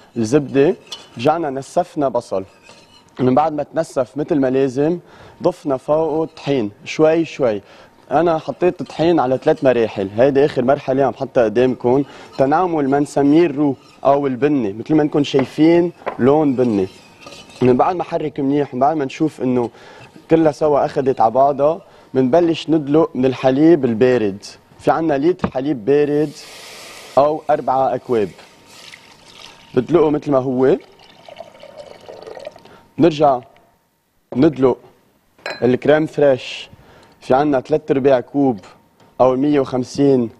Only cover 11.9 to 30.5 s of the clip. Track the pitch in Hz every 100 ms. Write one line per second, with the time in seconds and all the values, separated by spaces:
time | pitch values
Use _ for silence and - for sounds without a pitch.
11.9 | 131 139 - - - 135 156 185 160 139
12.9 | 143 147 - 139 151 170 139 147 127 _
13.9 | - - 143 143 127 143 147 107 104 117
14.9 | 156 147 156 143 143 131 - 156 170 175
15.9 | - - - 123 147 151 123 123 104 95
16.9 | - - - - - - - 123 123 143
17.9 | 180 160 170 151 143 135 143 143 123 135
18.9 | 160 139 - 156 - 127 123 117 - -
19.9 | - - - - 160 160 143 156 143 139
20.9 | - 135 127 113 117 139 135 143 165 -
21.9 | - - 131 127 160 170 160 - 160 139
22.9 | 147 170 - 131 127 135 131 156 170 123
23.9 | 110 127 123 107 98 - - _ _ -
24.9 | 143 165 139 151 180 - 131 135 139 101
25.9 | 143 147 147 151 143 - - - - -
26.9 | - - - 147 156 - 147 131 131 131
27.9 | 123 - 120 98 - - _ _ - -
28.9 | - - - _ - - - - 127 120
29.9 | 160 156 147 147 139 131